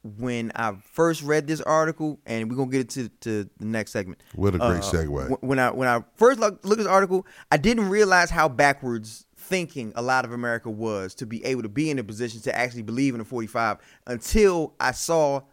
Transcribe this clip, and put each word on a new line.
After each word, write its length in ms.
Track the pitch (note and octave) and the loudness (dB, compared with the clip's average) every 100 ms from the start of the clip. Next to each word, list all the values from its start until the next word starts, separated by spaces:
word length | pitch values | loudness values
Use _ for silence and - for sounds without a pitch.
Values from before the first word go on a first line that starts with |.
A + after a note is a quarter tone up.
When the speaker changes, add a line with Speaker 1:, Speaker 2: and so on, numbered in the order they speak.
Speaker 1:
when 500 | A2 G#2 B2 A#2+ A#2 | -14 -8 -4 -4 -4
I 200 | - A2+ G2 _ | -4 -4 -6 _
first 300 | - E3 D#3+ | 0 2 2
read 240 | C#3+ D3+ D3 | 0 0 0
this 140 | D#3 | -4
article, 600 | - D#3 D#3+ D#3 D#3 C#3+ - | 0 2 0 -2 -6 -6 -6
and 220 | A2+ A2 | -6 -4
we're 60 | B2 | -4
gonna 140 | C3 | 0
get 100 | C3+ B2 C#3 | 0 -2 -6
into 120 | A2+ _ | -10 _
to 240 | A#2 G#2+ F#2+ _ | -4 -4 -6 _
the 60 | G#2+ | -6
next 260 | A2+ G#2 | -4 -4
segment. 280 | A2+ F#2 - _ | -6 -8 -12 _
Speaker 2:
What 200 | - G2 | 0 2
a 40 | F2+ | 2
great 100 | B2 F2 | 2 0
Speaker 1:
Uh, 20 | - | 0
Speaker 2:
segue. 360 | E2+ D#2 C#2 C2 B2+ | 0 0 -4 -4 -4
Speaker 1:
wh-, 40 | |
when 160 | B2+ C3+ | -2 2
I, 120 | B2 | 2
when 180 | - B2+ | 2 0
I 140 | A#2+ - _ | 0 -2 _
first 220 | A#3 C4 | 4 6
look, 200 | G#3+ F#3+ | 0 -2
look 140 | F#3+ A3 | -2 0
at 60 | |
this 20 | G3 | 4
article, 400 | F#3+ F#3+ F#3 - - - | 4 4 -2 -4 -20 0
I 60 | - | 4
didn't 320 | E3 A#3+ G3 | 4 2 2
realize 420 | G#3 G#3 F3+ F3 | 4 6 6 4
how 180 | E3 D#3 | 2 2
backwards 800 | A#2+ C#3+ C#3 B2+ A#2 A2 - _ _ | 4 4 4 -4 -6 -6 -18 _ _
thinking 560 | - F#3 E3+ C#3 A2 A2+ | -4 -4 -4 -8 -8 -4
a 60 | |
lot 220 | B2 C3 | 0 0
of 80 | A#2+ | 0
America 380 | A#2+ A#2+ A#2 A#2 | -6 -4 -4 -6
was 440 | G#2+ A2+ G#2 F#2+ - | -6 -4 -4 -6 -10
to 100 | A2+ | -10
be 180 | A2+ | -6
able 180 | C3+ C3 | -4 -4
to 60 | A2 | -4
be 220 | G2+ D#3 | -2 -2
in 80 | C#3 | -2
a 60 | |
position 360 | G#2+ G#2+ A#2+ A2+ | -6 -8 -8 -6
to 120 | B2+ A2+ | -6 -2
actually 260 | B2 A#2+ | -4 -6
believe 320 | G#2+ A#2+ C#3 | -6 -2 -2
in 60 | A#2 | -2
a 40 | |
forty-five 540 | G#2+ B2+ A2 A#2+ A2+ G2+ _ _ - | -8 -8 -4 -2 -2 -2 _ _ -10
until 680 | A#2+ - A3 G3+ F3 D3 _ | -10 0 4 6 4 -4 _
I 120 | B2+ | -2
saw 500 | - - E3 D3 C#3 - | -2 0 2 2 0 -6